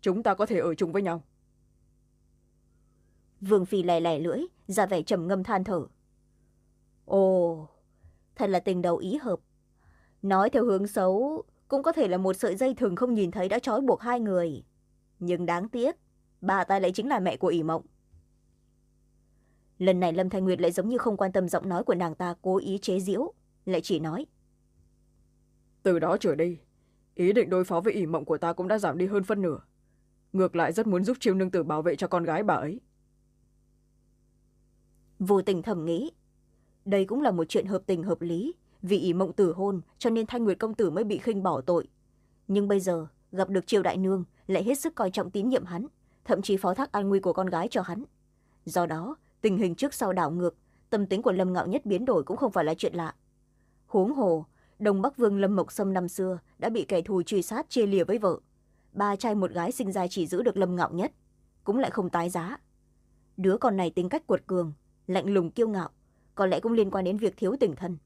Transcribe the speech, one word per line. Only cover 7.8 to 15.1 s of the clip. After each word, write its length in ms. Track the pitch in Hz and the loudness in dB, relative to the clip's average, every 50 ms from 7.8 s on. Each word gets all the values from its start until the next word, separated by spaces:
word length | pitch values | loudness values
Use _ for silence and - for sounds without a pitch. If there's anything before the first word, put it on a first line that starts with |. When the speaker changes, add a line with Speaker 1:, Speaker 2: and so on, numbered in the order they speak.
| _ _ _ _ _ - _ _ _ _ _ | _ _ _ _ _ -20 _ _ _ _ _
Speaker 2:
thật 140 | - 262 196 | -4 -2 0
là 100 | 190 175 | 0 0
tình 220 | 175 196 190 180 | 0 0 -2 0
đầu 160 | 175 180 170 - | 2 0 0 0
ý 200 | - 190 208 302 | -2 -4 -4 -4
hợp. 220 | 269 247 185 - _ _ _ _ _ _ _ _ _ - _ _ _ _ _ _ | -2 -4 -4 -4 _ _ _ _ _ _ _ _ _ -20 _ _ _ _ _ _
Nói 280 | - 196 196 190 196 220 | -2 2 4 4 4 4
theo 160 | - 277 254 | 4 2 4
hướng 220 | 240 196 185 196 208 | 4 2 2 0 -2
xấu, 560 | - - 190 185 190 202 254 285 311 - - _ _ _ _ _ | 0 0 2 2 2 2 0 0 -2 -6 -10 _ _ _ _ _
cũng 160 | - 277 277 | -2 0 2
có 80 | 330 | 2
thể 160 | 330 320 269 190 | 2 2 0 2
là 100 | 175 185 | 2 0
một 160 | 190 190 190 | 2 0 0
sợi 220 | - - 214 180 | 0 0 -2 0
dây 180 | 196 262 262 254 | 0 0 -2 0
thừng 220 | - 254 208 175 | 0 0 -2 0
không 180 | 175 247 254 240 | 0 0 0 2
nhìn 180 | 214 196 170 | 2 0 0
thấy 180 | 185 214 180 190 | 0 -2 -2 0
đã 100 | 196 240 | 0 -2
trói 220 | - 269 220 233 | 0 0 0 0
buộc 200 | 277 254 208 - | 2 2 2 2
hai 180 | - 240 240 247 | 0 -4 -2 -2
người. 440 | 226 208 190 180 170 165 147 117 - _ _ _ _ _ _ _ _ _ | 0 0 0 0 0 -2 -4 -8 -14 _ _ _ _ _ _ _ _ _